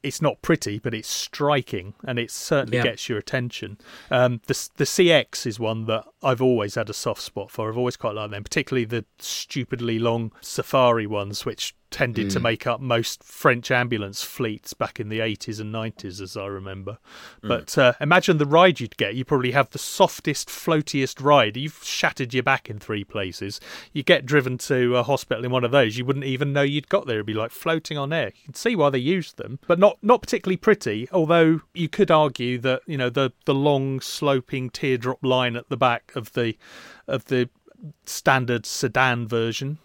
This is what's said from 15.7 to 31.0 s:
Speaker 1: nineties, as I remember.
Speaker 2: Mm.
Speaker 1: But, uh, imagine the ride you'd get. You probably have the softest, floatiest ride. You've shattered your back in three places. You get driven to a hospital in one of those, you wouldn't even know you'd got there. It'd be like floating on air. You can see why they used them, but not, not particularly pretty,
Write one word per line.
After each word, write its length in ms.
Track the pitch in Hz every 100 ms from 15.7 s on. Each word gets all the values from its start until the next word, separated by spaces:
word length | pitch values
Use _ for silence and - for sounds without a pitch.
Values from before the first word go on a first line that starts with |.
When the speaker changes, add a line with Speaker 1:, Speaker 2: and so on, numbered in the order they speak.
Speaker 1:
nineties, 480 | 113 110 - 101 92
as 160 | 95 110
I 120 | 98
remember. 500 | 98 95 95 95 110 _ - - -
Speaker 2:
Mm. 40 | 107
Speaker 1:
But, 300 | 117 - -
uh, 160 | 127 120
imagine 360 | 147 180 180 165
the 80 | 143
ride 340 | 160 185 147
you'd 180 | 117 -
get. 180 | 101 117
You 80 | 127
probably 260 | 143 127
have 180 | 131 131
the 100 | -
softest, 680 | - - 185 - - 143 -
floatiest 760 | - - 160 151 143 131 -
ride. 340 | 139 143 110 113
You've 220 | 151 -
shattered 500 | - - - - 127
your 100 | 127
back 260 | 123 135 -
in 100 | 104
three 240 | - 107
places. 560 | 98 107 95 87 98 - - - -
You 100 | -
get 220 | 131 165 131
driven 320 | 147 127 127
to 360 | - 131 123 123
a 60 |
hospital 420 | 123 139 - 110 123
in 60 |
one 120 | 127
of 80 | 120
those, 260 | 139 117 110
you 80 | 123
wouldn't 200 | 135 135
even 280 | 131 143
know 80 | 143
you'd 280 | 143 147 139
got 180 | 196 143
there. 100 | 110
It'd 80 | 107
be 80 |
like 180 | 107 113
floating 460 | - 170 160 - 151
on 140 | 139
air. 160 | 165 110 -
You 100 | -
can 80 |
see 220 | - 233 220
why 140 | 143
they 100 | 135
used 380 | 127 185 160 -
them, 220 | - 131 -
but 120 | 175
not, 180 | 196 -
not 200 | 208 247
particularly 360 | - 247 - 180
pretty, 500 | - 208 - 107